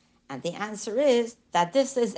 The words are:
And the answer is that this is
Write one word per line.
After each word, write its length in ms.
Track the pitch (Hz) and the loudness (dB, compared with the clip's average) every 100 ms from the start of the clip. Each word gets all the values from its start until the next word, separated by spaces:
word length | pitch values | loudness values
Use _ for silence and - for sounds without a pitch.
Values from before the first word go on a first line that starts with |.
| _ _ - | _ _ -14
And 140 | 135 | -10
the 120 | 170 175 | -10 -8
answer 440 | 208 208 - 220 | -8 -8 -6 0
is 380 | 294 240 233 - _ | 4 4 2 -6 _
that 180 | 170 170 | 0 2
this 240 | 269 262 247 | 2 2 0
is 220 | 226 | -2